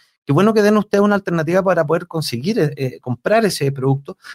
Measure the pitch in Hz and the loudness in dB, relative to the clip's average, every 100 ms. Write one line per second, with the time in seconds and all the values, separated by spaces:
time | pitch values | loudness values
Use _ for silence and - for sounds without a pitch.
0 | _ _ - 143 208 220 208 214 202 202 | _ _ 0 2 4 4 4 2 2 2
1 | 208 202 190 170 156 185 185 170 147 165 | 2 0 -2 -2 0 0 2 0 0 -2
2 | 175 165 - 117 160 233 147 139 131 - | -2 -8 -6 -6 -4 0 -2 -2 -8 -8
3 | - 120 190 220 208 - 139 139 135 135 | -8 -6 0 2 0 0 -4 -2 -2 -2
4 | 139 - - | -4 -18 -20